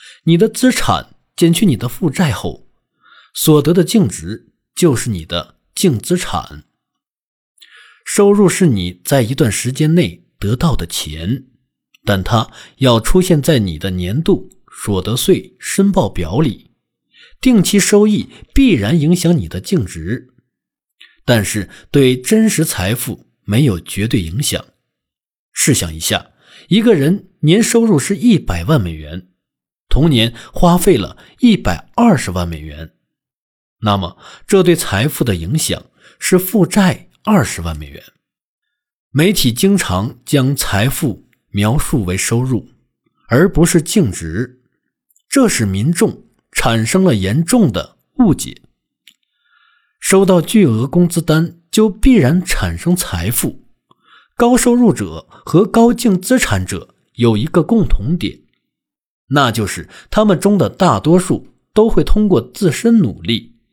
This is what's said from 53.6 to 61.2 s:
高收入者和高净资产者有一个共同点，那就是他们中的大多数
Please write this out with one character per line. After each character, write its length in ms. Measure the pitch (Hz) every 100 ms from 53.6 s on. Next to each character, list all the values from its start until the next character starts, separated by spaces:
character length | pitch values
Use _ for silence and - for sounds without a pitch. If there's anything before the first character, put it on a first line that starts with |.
| _ _ _ _ _ _ _
高 220 | - 240 247
收 180 | 247
入 180 | 240 233
者 340 | 113 92 80 -
和 340 | - - 160
高 280 | 208 226 240
净 260 | 233 226 185
资 180 | 180 254
产 280 | - 98 92
者 280 | 87 - _ _
有 220 | - 117 104
一 80 |
个 180 | 147 180
共 240 | - 226 139
同 300 | - 120 170
点， 240 | 95 - _ _ _ _ _ _ _ _ -
那 240 | 143 127
就 140 | 110 98
是 220 | - 73 - -
他 140 | -
们 160 | 214 165
中 180 | 202 202
的 100 | 107
大 300 | - 180 104
多 200 | 156
数 300 | 185